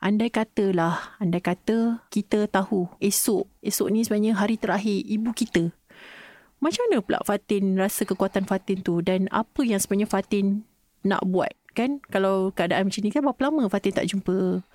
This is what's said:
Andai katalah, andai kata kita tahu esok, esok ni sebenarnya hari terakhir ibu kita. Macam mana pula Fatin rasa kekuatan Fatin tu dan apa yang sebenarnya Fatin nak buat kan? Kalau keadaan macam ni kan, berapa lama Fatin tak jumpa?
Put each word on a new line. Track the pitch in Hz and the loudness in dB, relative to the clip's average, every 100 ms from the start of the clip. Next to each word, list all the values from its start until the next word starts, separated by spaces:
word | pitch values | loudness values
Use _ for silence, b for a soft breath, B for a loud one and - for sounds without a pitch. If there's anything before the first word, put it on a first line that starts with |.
Andai | 190 208 233 | -2 0 0
katalah, | 214 220 - 196 180 165 170 - - | -2 -2 0 2 2 2 0 -6 -4
andai | 185 175 | -2 0
kata | 170 180 - 226 233 233 - | -2 -2 0 0 0 -2 -4
kita | 208 - 208 208 | -4 0 0 2
tahu | 190 190 196 175 - | 0 0 0 -2 -2
esok, | 202 - - 190 - _ | 0 2 2 0 -2 _
esok | - - - | -6 -2 0
ni | 220 | 0
sebenarnya | 226 208 214 202 | 2 2 2 2
hari | 208 220 | 0 0
terakhir | 208 196 214 196 | 0 0 0 -2
ibu | - 214 226 | 0 -2 -2
kita. | 226 226 175 170 - _ B B B B B B _ | -4 0 0 0 -4 _ B B B B B B _
Macam | 302 320 | -2 0
mana | 480 285 | 2 0
pula | - - | 0 -2
Fatin | - 208 - 202 196 190 | -2 -4 -2 0 2 2
rasa | 190 - | 0 -2
kekuatan | - 190 190 196 | -4 0 0 0
Fatin | 190 190 - 190 | -2 -2 -2 -4
tu | 185 170 | -2 0
dan | 180 185 190 | 0 0 0
apa | - 220 - | -2 -2 -2
yang | 247 196 | 0 0
sebenarnya | - 196 208 | 0 -2 0
Fatin | 196 - 208 196 208 - _ _ _ | -2 0 0 0 -2 -6 _ _ _
nak | 196 196 | -2 0
buat | 185 185 - - _ | 0 0 -2 -6 _
kan? | - 254 285 | -4 -2 -4
Kalau | - 196 190 190 190 | -4 0 2 2 0
keadaan | - 170 175 196 | -2 0 0 0
macam | 196 | 0
ni | 202 | -2
kan, | 294 | 0
berapa | 277 - | 0 0
lama | 269 311 214 | 0 0 0
Fatin | 196 202 | 0 0
tak | - 180 | 0 -2
jumpa? | 196 185 190 185 185 - | -2 -2 0 0 -2 -6